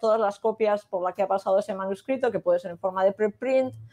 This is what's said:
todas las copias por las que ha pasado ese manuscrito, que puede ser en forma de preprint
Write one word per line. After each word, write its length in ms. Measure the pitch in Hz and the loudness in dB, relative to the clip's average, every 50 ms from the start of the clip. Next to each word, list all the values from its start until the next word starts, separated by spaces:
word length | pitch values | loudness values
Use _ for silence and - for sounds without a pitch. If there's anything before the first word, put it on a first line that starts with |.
todas 180 | - 220 214 226 | 2 2 2 2
las 200 | 220 202 202 - | 2 0 -2 0
copias 440 | - 226 214 - - 208 208 208 - | -2 -2 0 0 0 0 0 -2 -2
por 160 | _ - 180 | _ -6 -4
las 140 | 175 180 180 | -2 -4 0
que 60 | - | -2
ha 80 | 196 190 | 0 0
pasado 300 | 190 196 - 202 190 196 | 0 -2 0 2 2 2
ese 140 | 202 - 202 | 2 0 -6
manuscrito, 560 | 190 190 196 196 190 - - 262 247 262 240 | -6 -4 -6 -6 -6 -4 -4 -2 0 0 -2
que 120 | 196 185 | -2 0
puede 180 | - 175 175 175 | 0 2 0 2
ser 120 | - 180 | 0 -6
en 60 | 175 | -10
forma 280 | 175 - 190 185 190 190 | -4 -4 -4 0 2 2
de 80 | 196 196 | 2 2
preprint 600 | - 214 208 208 _ 247 262 262 262 262 262 - - - - | 2 -2 -2 -2 _ -2 0 2 2 2 0 -6 -12 -20 -20